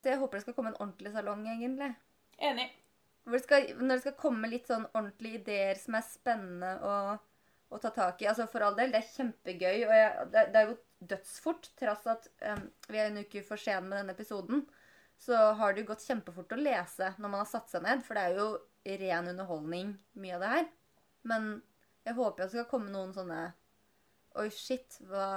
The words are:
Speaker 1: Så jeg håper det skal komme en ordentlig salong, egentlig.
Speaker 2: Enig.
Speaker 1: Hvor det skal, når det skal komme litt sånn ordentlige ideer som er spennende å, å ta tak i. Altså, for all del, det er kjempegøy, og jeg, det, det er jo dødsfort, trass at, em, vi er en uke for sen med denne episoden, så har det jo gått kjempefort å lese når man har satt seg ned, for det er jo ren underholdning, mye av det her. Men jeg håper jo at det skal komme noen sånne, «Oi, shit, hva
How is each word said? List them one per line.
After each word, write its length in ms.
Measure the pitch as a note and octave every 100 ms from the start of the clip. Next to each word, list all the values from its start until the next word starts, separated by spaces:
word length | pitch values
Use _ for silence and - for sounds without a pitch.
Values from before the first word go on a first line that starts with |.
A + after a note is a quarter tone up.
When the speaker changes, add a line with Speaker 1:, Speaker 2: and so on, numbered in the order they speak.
Speaker 1:
Så 60 | C4+
jeg 80 | C4
håper 160 | C4+ G3
det 80 |
skal 120 | G#3 B3
komme 120 | A3+
en 60 | A3
ordentlig 300 | G#3 F#3 G3
salong, 320 | G#3+ G#3 G#3 G#3+
egentlig. 400 | A3+ A#3+ C4 C#4 A#3 _ _ _ -
Speaker 2:
Enig. 300 | C#4+ B3 B3+ - _ _ _ _
Speaker 1:
Hvor 140 | - A#3+
det 60 | B3+
skal, 240 | C#4+ C4 -
når 140 | C4 B3+
det 60 |
skal 120 | C4+ C#4
komme 300 | D#4 A#3+ A3
litt 160 | A#3+ -
sånn 160 | A3+ A3
ordentlige 480 | A3 G#3 G3 A3 A3+
ideer 400 | G3 G#3 G3 G3
som 160 | - A3+
er 80 |
spennende 720 | A3+ - - A3+ F#3+ F3 F3+ F#3
å, 80 | - G3+ G3 G#3 - _ _ _ _
å 80 | G#3+
ta 80 | A#3 A3
tak 240 | F#3 F3+
i. 80 | G#3
Altså, 160 | A3+ A3
for 140 | A#3 G#3
all 100 | G3+
del, 160 | B3+
det 80 | A3+
er 80 | A3
kjempegøy, 720 | - B3+ - - F3 F3+ G3+ A3
og 60 | A3
jeg, 300 | A3 - D3+
det, 80 | A3 G#3
det 80 | G#3+
er 80 | G#3+
jo 80 | A#3 _ _ F3
dødsfort, 560 | F#3+ - - - E4 - -
trass 240 | A#3+ G#3+ -
at, 160 | A3+ - _
em, 220 | G#3+ G#3 G3+ - -
vi 80 | G#3+
er 80 | G#3+
en 140 | G#3
uke 160 | G#3 G3+ G3+
for 80 | G#3+
sen 240 | - G3 F#3
med 80 | G3
denne 100 | G3
episoden, 540 | F#3 G#3 G#3 F#3+ C4 C#4+ - - - _ _
så 160 | - A#3+ G#3+ G#3+
har 160 | G#3+
det 140 | G3 G#3+
jo 20 |
gått 100 | A3
kjempefort 480 | - A#3+ - F3 E3+
å 80 | A3+
lese 540 | D4 A3+ F3 - F#3+ F#3+
når 140 | G#3
man 100 | G3+
har 80 | G#3
satt 240 | A#3 -
seg 120 | F3 F3
ned, 160 | C4
for 160 | A#3+ G#3
det 80 | F3+
er 80 | F#3
jo 60 | G#3+ G#3+ - _ - G3
ren 320 | F#3+ E3+ F3
underholdning, 640 | F3+ F#3+ D#3+ D3+ F3 G3 G3 _ -
mye 160 | G3 F3
av 80 |
det 80 | G3 C4+
her. 80 | D#4+ - _ _ _ _
Men 240 | A3+ A3+ A3 G#3+ - _ _ _
jeg 140 | - A#3
håper 240 | A#3 -
jo 0 |
at 60 | F#3
det 60 | A#3
skal 140 | A#3+ C4
komme 160 | G3+
noen 240 | G3 F#3+ F#3+
sånne, 280 | F3+ E3 E3+ E3+ _ _ _ _ _ _ _
«Oi, 140 | - G#3+
shit, 440 | G#3 - B3+ - - F#3+
hva 200 | G3 G3